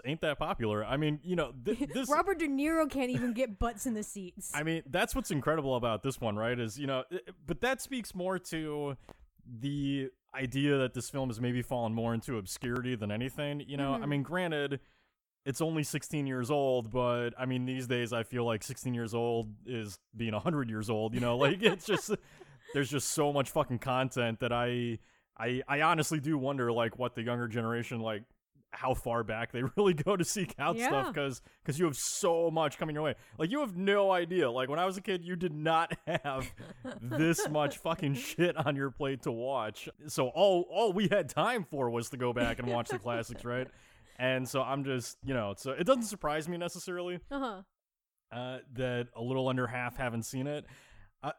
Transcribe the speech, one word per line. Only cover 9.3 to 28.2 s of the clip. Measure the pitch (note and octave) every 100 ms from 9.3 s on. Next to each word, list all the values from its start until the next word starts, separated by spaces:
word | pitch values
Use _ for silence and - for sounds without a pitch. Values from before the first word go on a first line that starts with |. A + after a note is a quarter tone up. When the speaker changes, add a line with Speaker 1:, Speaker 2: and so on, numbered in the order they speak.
| _ - A#2
Speaker 1:
the | C#3 C#3+ C#3 C#3 C3 - _
idea | C3 C3 C3+ C#3+ C#3
that | B2+
this | B2 -
film | C#3 C3
has | A2
maybe | B2 B2
fallen | A#2 B2+ A2+
more | A2+ A#2
into | A#2 - A#2
obscurity | F#2+ - B2 B2 B2
than | A#2+ G#2
anything. | G#2+ C3 C#3 C#3+ D3 C3+
You | C#3+
know, | C#3
I | C3+
Speaker 2:
Mm-hmm. | C#3+
Speaker 1:
mean, | C#3+
granted, | C3+ F3+ F3 D3+ C#3+ C#3 - _ _ _ _ _
it's | - B2+
only | D#3+ D#3+
sixteen | D3 D3 - D3+ C#3
years | B2+ A#2+
old, | D3 C#3 B2+ A2+
but | B2 B2 A#2+ A#2+ A#2
I | C3
mean, | B2+ B2+
these | C3 B2
days | B2 A#2
I | A#2
feel | A2 B2
like | A#2 A2
sixteen | - C3 B2+
years | A#2+ A#2
old | A#2 A#2 A#2 A2 G#2+ -
is | B2 G#2 - _ A2
being | A2+
a | G#2+
hundred | F3+ D3+ A#2+
years | G#2+ A2
old, | A2 A2
you | A#2+
know, | A#2+ A#2+
like, | C#3+ F#3
it's | G#3+ F#3+
just, | - F#3 - G#3+ - -
Speaker 2:
<laughs> | - - -
Speaker 1:
there's | C#3+ C3
just | C#3 -
so | - D3
much | C#3+ B2+
fucking | D#3+ C#3 A#2+
content | C3+ B2+ C3 - A#2 A2+
that | A#2+
I, | A#2+ A#2+ A#2+ A#2+ A2+ - _ _ -
I, | A#2 B2+ C3
I | C#3+
honestly | D#3+ E3 D3 D#3
do | C#3 D#3
wonder, | C3 C#3 A#2+
like, | A#2 A#2 -
what | B2 -
the |
younger | A2+ A#2+ A#2+
generation, | A#2 A2+ A#2 A2+ A#2+
like, | A2 G#2+